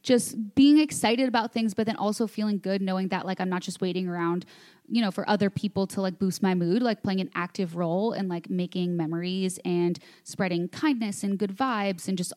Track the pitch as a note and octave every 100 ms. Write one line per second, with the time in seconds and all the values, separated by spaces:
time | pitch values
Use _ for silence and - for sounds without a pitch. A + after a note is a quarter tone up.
0 | - B3 - - G#3 - C#4 D4+ D4+ -
1 | A3 A#3+ C4 A3+ A3+ A#3 A3+ G3 A3 G#3+
2 | G3+ G#3+ A3 - G#3+ G3+ F#3+ G3 F#3+ F#3
3 | F#3+ F#3 F#3+ F#3 F#3+ F3+ - - F#3 F3+
4 | F3+ F3 E3+ F3 - - - - - A#3
5 | G#3+ F#3+ F#3+ G3+ G3+ - G3+ G3 F#3+ -
6 | F#3+ F3 F#3+ E3+ F#3+ F#3 E3+ G#3+ A#3+ G#3
7 | G#3+ F#3+ F3+ - F3 - F3+ E3+ E3+ F3
8 | A3+ - F#3+ E3+ - F#3 F3 F#3 F3 F3
9 | D#3 E3 F3+ F#3 F#3 F3+ - F3 F3 F3
10 | - - - - F#3+ E3+ F3 - D#4 B3
11 | A3 G3+ G3+ F#3+ G3+ G3 C4+ A3 G3+ F3+
12 | - F#3 F3+